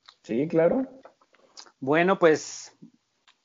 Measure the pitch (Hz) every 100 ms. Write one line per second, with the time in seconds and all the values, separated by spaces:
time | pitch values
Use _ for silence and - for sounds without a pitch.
0 | _ - - 113 160 165 165 240 262 -
1 | - _ _ _ _ - - - 131 156
2 | 180 190 170 147 - - - _ - _
3 | _ _ _ _